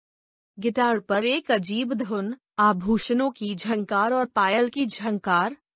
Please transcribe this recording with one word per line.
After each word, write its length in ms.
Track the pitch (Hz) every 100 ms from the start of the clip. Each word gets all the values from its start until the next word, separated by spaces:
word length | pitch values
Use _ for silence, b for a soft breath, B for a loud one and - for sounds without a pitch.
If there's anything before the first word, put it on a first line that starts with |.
| _ _ _ _ _ -
गिटार 400 | 226 226 240 226
पर 240 | - 202 226
एक 240 | 285 294
अजीब 440 | 226 175 214 247
धुन, 400 | 240 220 208 196 254 _ -
आभूषणों 720 | 208 190 185 220 - 240 269
की 220 | 240 208
झंकार 580 | 196 214 226 202 202 220
और 120 | 254 254
पायल 420 | - 190 214 240
की 180 | 277 262
झंकार, 720 | - 214 208 - 175 196 285 _